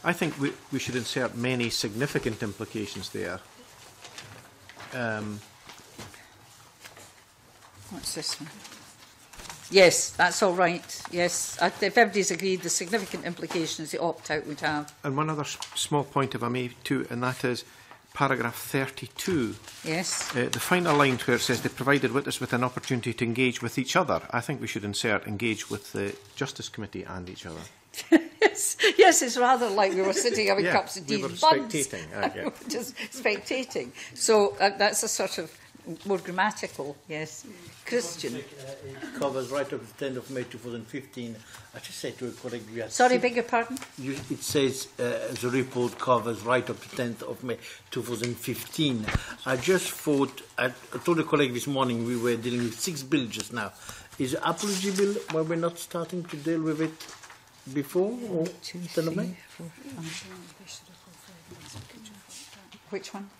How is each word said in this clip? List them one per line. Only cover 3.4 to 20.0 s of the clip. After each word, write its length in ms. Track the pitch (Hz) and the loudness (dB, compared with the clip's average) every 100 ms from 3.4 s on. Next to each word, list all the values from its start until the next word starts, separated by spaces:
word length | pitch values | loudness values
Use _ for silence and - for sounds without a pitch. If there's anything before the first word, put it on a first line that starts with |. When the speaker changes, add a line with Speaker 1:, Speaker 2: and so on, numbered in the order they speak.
| - - - - - - - - - - - - - - - | -12 -20 -20 -20 -20 -20 -18 -16 -18 -18 -20 -20 -20 -18 -10
Speaker 1:
Um, 480 | 131 117 107 104 104 - - - - - - 104 - - - - - - - - - - - - - - - - - - | -4 -2 -2 -4 -8 -12 -20 -20 -20 -20 -16 -16 -18 -20 -20 -20 -20 -20 -20 -20 -20 -20 -20 -20 -20 -20 -20 -20 -20 -14
Speaker 2:
What's 240 | 190 - | -10 -8
this 260 | 165 - - | -6 -6 -8
one? 100 | 156 - - - - - - - - - - - - | -10 -14 -18 -18 -20 -20 -20 -20 -20 -16 -14 -16 4
Yes, 400 | 190 175 - - | 10 10 8 0
that's 320 | - 175 - | 4 2 6
all 100 | 202 | 4
right. 500 | 175 175 170 - - - | 6 4 4 -6 -12 -6
Yes, 460 | 175 175 - - - | 0 0 0 -4 0
I, 60 | 175 | 0
if 280 | - 202 247 | 2 4 6
everybody's 340 | 214 196 180 | 6 6 2
agreed, 320 | 170 190 185 | 0 0 0
the 80 | 165 | 0
significant 540 | - 175 214 196 170 | -2 0 -2 -2 -6
implications 680 | 156 175 165 175 156 - 156 | -6 -6 -4 -2 -2 -4 -6
the 80 | 156 | -2
opt-out 460 | 165 165 - 151 147 | -2 -2 -2 -4 -2
would 140 | 147 | -2
have. 320 | 156 151 147 - | 0 0 -4 -6
Speaker 1:
And 120 | 147 135 | -2 0
one 140 | 156 | 0
other 120 | 151 | 0
s-, 160 | 143 - - | -4 -6 -8
small 300 | - - 147 | -4 0 0
point, 300 | 131 143 131 | 2 0 0
if 80 | 113 | 0
I 60 | 120 | -2
may, 220 | 127 123 - | -2 -4 -8
too, 220 | - 135 131 | -2 -2 0
and 120 | 120 | -2
that 220 | 127 123 | -2 0
is 200 | 123 120 - - - - - | 0 -2 -6 -20 -20 -20 -16
paragraph 440 | - 139 127 117 - | 0 2 4 0 -4
thirty-two. 1000 | - 139 131 - 123 - - 165 113 98 - - | -2 -2 -2 -6 -12 -6 0 0 0 -4 -14 -10
Speaker 2:
Yes. 500 | - 160 | -4 -2